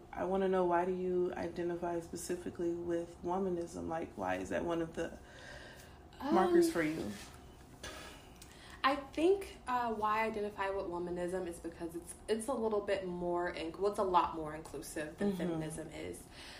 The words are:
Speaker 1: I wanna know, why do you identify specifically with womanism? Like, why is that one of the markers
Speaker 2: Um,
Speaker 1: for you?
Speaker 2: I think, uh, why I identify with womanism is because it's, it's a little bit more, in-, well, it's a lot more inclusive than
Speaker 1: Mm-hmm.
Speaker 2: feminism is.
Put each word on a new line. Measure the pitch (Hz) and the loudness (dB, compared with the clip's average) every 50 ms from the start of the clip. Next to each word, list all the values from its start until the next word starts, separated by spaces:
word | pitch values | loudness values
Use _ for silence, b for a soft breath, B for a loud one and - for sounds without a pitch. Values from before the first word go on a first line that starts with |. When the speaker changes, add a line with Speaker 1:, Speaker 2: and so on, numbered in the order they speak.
| - - - | -10 -10 -4
Speaker 1:
I | - 185 | -2 0
wanna | 180 190 196 196 | 2 2 4 4
know, | 185 190 185 180 | 4 6 6 6
why | 175 175 170 180 | 6 6 4 4
do | 190 | 4
you | 185 180 185 185 180 180 180 - - | 2 0 2 2 4 4 2 2 0
identify | - - 170 - 180 170 175 170 170 180 175 170 170 | -2 -4 -4 -2 -2 -2 -2 -2 -2 -2 -2 -2 -2
specifically | 165 - - 165 - - 180 180 - 185 - - 175 170 | -4 -6 -8 -8 -4 -4 -4 -4 -4 -6 -4 -2 -2 0
with | 170 175 170 175 170 170 170 - - - - | 0 -2 -2 0 0 0 -2 -4 -10 -6 -2
womanism? | 175 180 196 196 185 175 170 170 170 175 180 170 170 | 0 0 2 2 0 0 -2 -2 -4 -6 -6 -4 -4
Like, | 165 165 - - - | -2 -4 -4 -6 -6
why | 208 190 185 - | -4 0 0 0
is | - 190 180 | 0 0 0
that | 185 170 170 | 0 0 0
one | 170 170 165 165 | 2 0 0 0
of | 165 - | -2 -2
the | - 165 - - - B B B B B B B B B B B B B B B B - - - - 247 285 | -4 -4 -4 -4 -10 B B B B B B B B B B B B B B B B -20 -18 -12 -4 0 4
markers | 330 370 392 359 349 339 339 | 6 6 8 8 8 8 8
Speaker 2:
Um, | 330 | 6
Speaker 1:
for | - 170 156 | 4 2 2
you? | 151 - - - 208 208 - - - - - - - - - - - - - - B B B B B B B B B B B B B B B B B B B - | 2 0 -2 -4 -4 -6 -8 -10 -14 -16 -18 -18 -18 -20 -20 -20 -20 -18 -14 -12 B B B B B B B B B B B B B B B B B B B 4
Speaker 2:
I | 269 285 285 - - - | 4 4 4 -2 -4 0
think, | 294 320 359 392 392 - - - - - | 4 6 6 6 6 4 -6 -10 -10 -4
uh, | - 247 247 240 233 | 0 0 2 2 0
why | 220 208 214 214 214 220 226 | 0 2 2 4 4 4 4
I | |
identify | 220 220 208 208 208 202 - 196 196 | 2 2 0 -2 -2 -2 -2 0 0
with | 196 196 185 | 0 0 -2
womanism | 170 175 175 175 175 175 175 180 175 185 185 185 | -2 -2 -2 -2 -2 0 0 0 0 0 0 -2
is | 170 170 | -2 -6
because | - - 165 165 - 175 165 165 | -6 -8 -10 -8 -6 -6 -6 -6
it's, | - - - - - - | -8 -10 -10 -14 -10 -2
it's | - 214 226 220 - | 0 0 0 0 -2
a | 269 | 0
little | 226 226 220 214 208 | 0 2 2 2 2
bit | 202 - 196 190 190 | 2 2 0 0 0
more, | 180 175 175 175 175 175 175 175 175 | -4 -4 -2 0 0 2 2 2 0
in-, | - 156 160 165 165 - | -2 -4 -6 -6 -2 0
well, | 190 208 | 0 2
it's | 202 220 | 2 2
a | 202 | 2
lot | 185 180 170 165 170 - | 6 6 6 6 4 0
more | 160 156 151 151 | -4 -4 -4 -6
inclusive | 156 160 - - 139 - - - 160 151 156 165 | -8 -8 -8 -10 -10 -8 -6 -6 -6 -6 -6 -2
than | - 202 202 | 0 0 0
Speaker 1:
Mm-hmm. | 190 | 2
Speaker 2:
feminism | 175 175 175 165 160 156 151 160 165 151 156 151 156 165 | 2 0 0 0 0 -2 -4 -6 -8 -8 -10 -10 -8 -8
is. | 180 175 - - - B B B B B | -8 -8 -10 -12 -16 B B B B B